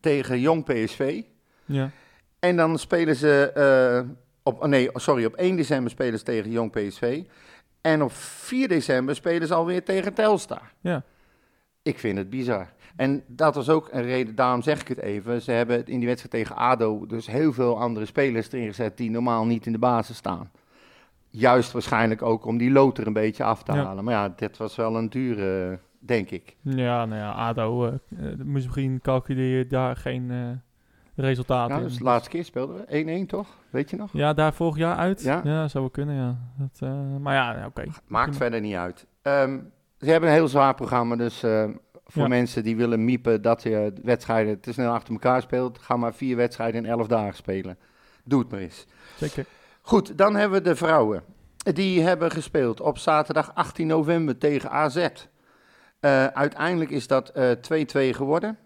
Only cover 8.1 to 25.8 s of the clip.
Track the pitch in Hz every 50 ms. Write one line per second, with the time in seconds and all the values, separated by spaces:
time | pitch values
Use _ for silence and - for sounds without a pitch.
8.1 | - - - - - - - - 247 254 269 247 185 160 123 - 143 127 127 135
9.1 | 147 - - 175 170 170 165 151 175 165 165 170 180 180 175 - 190 190 180 202
10.1 | 202 - 220 214 214 185 - - - - - - _ _ _ 175 180 143 135 _
11.1 | _ _ _ _ _ _ _ _ _ _ _ _ _ _ _ - 139 - - 117
12.1 | 98 98 98 95 107 131 127 120 120 101 92 - _ _ _ - _ - 127 135
13.1 | 139 139 - _ 120 123 156 156 139 143 127 131 160 160 147 - - 135 120 120
14.1 | 127 127 127 110 110 107 131 127 127 123 120 151 147 143 143 - 127 - - -
15.1 | 101 104 95 113 120 120 110 - 123 117 120 113 123 120 117 - 131 127 120 120
16.1 | 123 120 - - - 120 110 101 113 - - 123 131 120 113 110 107 104 92 -
17.1 | 110 113 107 - 107 127 156 156 131 117 127 120 120 107 117 120 117 107 107 104
18.1 | - - 139 139 120 113 110 - - 131 117 107 101 - 123 107 101 - 127 113
19.1 | 110 117 120 123 117 113 110 117 117 113 - 120 113 110 117 123 123 117 110 -
20.1 | 113 - - 98 90 87 - 92 _ _ _ _ _ _ _ - _ _ _ _
21.1 | _ _ _ _ _ 110 113 127 123 127 117 - - 120 110 - - 113 113 113
22.1 | 110 107 - 117 113 110 - 113 113 120 117 123 135 135 135 135 127 - 113 107
23.1 | 107 107 107 110 110 - 131 110 113 - - - 101 98 - 95 95 98 101 117
24.1 | 120 107 101 98 87 - - 104 - - 110 107 - - 117 113 113 113 113 110
25.1 | - 127 131 127 117 104 98 95 95 95 92 90 92 92